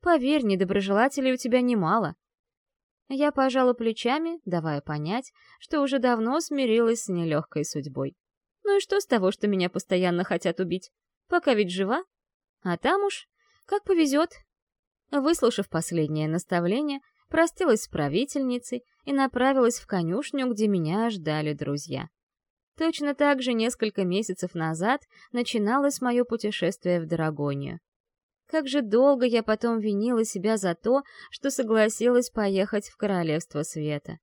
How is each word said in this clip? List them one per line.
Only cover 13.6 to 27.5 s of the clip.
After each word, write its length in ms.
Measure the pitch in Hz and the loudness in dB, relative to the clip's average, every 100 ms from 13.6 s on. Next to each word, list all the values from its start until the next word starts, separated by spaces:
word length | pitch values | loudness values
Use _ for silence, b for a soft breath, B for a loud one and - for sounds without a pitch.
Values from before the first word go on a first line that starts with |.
| _ | _
как 160 | 403 | -6
повезёт. 460 | - 359 302 285 339 - _ _ _ _ _ _ _ | 0 2 4 2 0 -4 _ _ _ _ _ _ _
Выслушав 580 | 285 269 339 240 233 196 | 0 2 2 2 0 -4
последнее 580 | 165 170 170 151 156 156 | -4 -4 -2 -2 -2 -2
наставление, 720 | 160 - 180 175 220 302 277 _ _ _ | -2 -2 -2 0 -2 -2 -6 _ _ _
простилась 540 | 320 330 - 359 220 | 2 2 2 2 2
с 60 | - | 0
правительницей 920 | 170 143 156 285 294 262 247 240 247 _ _ | -4 -2 0 -2 -2 -2 -4 -6 -12 _ _
и 80 | - | -4
направилась 680 | 277 269 254 262 269 240 240 | 0 0 2 2 4 2 2
в 80 | - | -4
конюшню, 640 | 190 165 185 294 277 254 | -2 0 -2 -4 -4 -2
где 180 | 214 214 | 0 2
меня 420 | 196 156 190 233 | 2 0 0 -2
ждали 420 | 208 156 151 151 | -2 -4 -2 -2
друзья. 560 | 147 147 143 151 135 160 _ _ _ _ _ _ - | -4 -4 -6 -6 -8 -8 _ _ _ _ _ _ -4
Точно 360 | 320 320 294 | -2 -2 -4
так 280 | 285 285 277 | 2 2 2
же 100 | 247 | 0
несколько 520 | 233 226 - 214 202 | 0 0 0 -4 0
месяцев 500 | 185 185 220 185 180 | 0 0 -2 -6 -6
назад 480 | 175 160 160 196 277 _ b b | -4 -4 -2 0 -2 _ b b
начиналось 680 | - 240 233 202 262 285 277 | -4 -2 0 0 2 0 0
моё 240 | 247 240 | 0 0
путешествие 760 | 240 240 208 208 175 196 180 175 | 0 -2 -4 -2 -2 -2 -2 -2
в 60 | 160 | -2
Драгонию. 720 | 165 160 147 143 | -2 -2 -2 -4